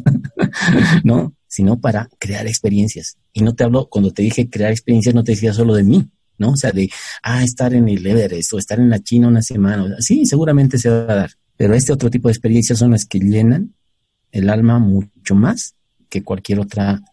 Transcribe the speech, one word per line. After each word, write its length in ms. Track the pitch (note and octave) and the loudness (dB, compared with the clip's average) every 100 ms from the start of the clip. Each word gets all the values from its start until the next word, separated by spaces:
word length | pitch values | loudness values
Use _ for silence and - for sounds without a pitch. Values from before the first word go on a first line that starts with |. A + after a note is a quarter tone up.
| - - - - | 0 -2 -4 -4
<laughs> 640 | - - - - E3 E3 | -4 -2 0 2 2 2
¿No? 300 | - A#2+ D#3 - _ | 2 0 -2 -10 _
Sino 340 | - G2 A#2+ | -2 0 0
para 280 | B2 G#2 A#2 _ | -2 -4 -6 _
crear 280 | G2 G#2 A2 | -10 -8 -6
experiencias. 720 | A2+ G#2 G2+ G#2 F2 E2 - _ | -4 0 0 0 -4 -14 -18 _
Y 100 | - | -2
no 120 | A2 | -2
te 100 | A#2+ | 0
hablo, 240 | A#2+ B2 - | 0 0 -2
cuando 240 | G#2 G2 | -2 -2
te 100 | - | 0
dije 260 | G#2+ A#2 B2 | -2 0 -4
crear 220 | G#2 G#2+ | -2 -2
experiencias, 440 | A2 - A#2 A2 | -2 0 0 2
no 100 | A#2+ | 0
te 80 | A2+ | 0
decía 200 | G#2 A2 | 0 -2
solo 220 | G#2 A#2 | 0 2
de 80 | G#2+ | 2
mí, 260 | G2 E3+ - _ _ _ | 4 2 0 _ _ _
¿no? 140 | G#2 | -2
O 40 | C#3 | 0
sea, 160 | A#2+ | -2
de, 180 | F#2+ F#2+ - - - | -2 -4 -6 -16 -12
ah, 220 | A#2 B2 | -6 -2
estar 300 | B2+ B2 B2 | -2 -2 0
en 140 | B2 A2+ | 2 2
el 180 | G2+ F#2 | 0 0
Everest 460 | A2+ G2+ F2 E2 | 0 0 -4 -6
o 60 | G#2 | -6
estar 200 | - G#2+ | -4 0
en 100 | B2 | 2
la 120 | G#2+ | 2
China 280 | - A#2+ A#2+ | 0 2 4
una 140 | A#2 | 2
semana. 420 | A#2 - G2 G#2 | 0 0 0 0
O 40 | F#2+ | -4
sea, 80 | G2 | -6
sí, 240 | - C#4 | -2 0
seguramente 540 | D4 C#3+ D#3+ C#3+ C3+ C3 | 2 0 2 2 2 2
se 100 | A#2 | 0
va 240 | A#2 A2+ | 0 0
a 40 | G2+ | -2
dar. 140 | F2+ - _ _ | -2 -8 _ _
Pero 180 | G2+ | 2
este 180 | A#2 C3+ | 2 2
otro 180 | C#3+ B2 | 0 0
tipo 180 | A#2+ A#2 | 0 0
de 40 | |
experiencias 460 | A#2 A2+ A#2 A#2 A#2 | 0 0 0 0 2
son 140 | A#2+ | 2
las 120 | A2+ | 2
que 140 | - G2 | 0 -2
llenan 560 | G2 G#2+ A2+ C#3+ A3+ _ _ _ _ _ _ | 0 2 2 0 -4 _ _ _ _ _ _
el 180 | G2 G2 | -4 -2
alma 300 | A2 A#2 A#2+ | 2 2 2
mucho 560 | G#2+ G2 G2+ _ - | 2 0 -2 _ -2
más 400 | G2 B2 A#3+ - _ _ _ _ | 2 2 -2 -10 _ _ _ _
que 140 | F#2+ | -12
cualquier 380 | - G2 - G2+ | -8 -10 -4 -4
otra 420 | G2+ - G2+ G2+ - | -4 -4 -2 -4 -8